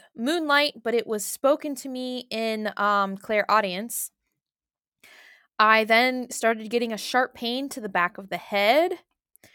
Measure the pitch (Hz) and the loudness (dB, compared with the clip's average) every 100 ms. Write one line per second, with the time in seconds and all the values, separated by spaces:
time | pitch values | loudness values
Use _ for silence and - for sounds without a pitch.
0 | _ - 247 339 302 285 294 226 226 233 | _ -6 -2 0 2 2 2 -2 -2 -2
1 | - 214 - - 277 294 302 262 269 254 | -2 -6 -6 0 2 2 -2 -8 -8 -8
2 | 254 247 - 220 226 220 214 - 208 202 | -6 -8 -8 -4 -2 -2 -4 -2 2 2
3 | 196 196 - 214 - 214 196 180 233 - | 0 -4 -2 0 4 2 2 -4 -8 -8
4 | - _ _ _ _ _ _ _ _ _ | -10 _ _ _ _ _ _ _ _ _
5 | - - - _ _ - 214 220 220 226 | -20 -20 -20 _ _ 2 4 6 6 4
6 | 254 254 240 - 226 220 220 240 226 208 | 4 0 -8 -2 -2 -2 -2 -2 -2 -6
7 | - 254 254 - 233 254 277 262 208 180 | -2 0 -2 -4 -6 -4 -6 -8 -4 0
8 | 175 196 196 175 - 202 208 285 370 349 | 0 -4 -10 -10 -4 0 4 4 2 -2
9 | _ _ _ _ _ | _ _ _ _ _